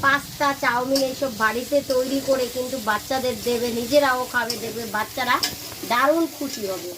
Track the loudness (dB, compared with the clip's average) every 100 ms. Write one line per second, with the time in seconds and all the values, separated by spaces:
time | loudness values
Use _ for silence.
0 | 4 2 -2 -2 0 2 0 0 2 2
1 | 2 0 -4 2 0 0 2 0 2 0
2 | 2 0 2 0 0 -4 -4 -4 0 -2
3 | 0 -2 0 -2 0 0 0 -2 4 4
4 | 6 2 0 -2 -2 -4 -6 -6 -4 -4
5 | -4 -4 0 2 0 -6 -12 -12 -2 2
6 | 4 4 2 -2 -8 -4 -6 -6 -8